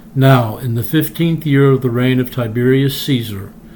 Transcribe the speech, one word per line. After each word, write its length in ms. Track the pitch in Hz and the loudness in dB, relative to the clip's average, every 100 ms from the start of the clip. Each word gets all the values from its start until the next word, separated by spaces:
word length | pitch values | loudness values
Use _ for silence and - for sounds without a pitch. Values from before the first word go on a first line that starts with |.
| - | -8
"Now, 460 | 135 135 127 113 107 | 2 4 4 2 -4
in 160 | 120 117 | -4 -4
the 80 | |
fifteenth 600 | - 156 143 - 170 160 | -2 -2 -2 -2 -2 -2
year 280 | 151 139 139 | 0 2 4
of 100 | 131 | 2
the 80 | 127 | 0
reign 300 | 120 127 127 | 0 0 0
of 100 | 123 | -2
Tiberius 680 | 127 113 120 127 135 135 - | -4 -4 0 2 2 0 -2
Caesar, 500 | - 127 107 95 - - - | -2 -2 -4 -10 -12 -18 -20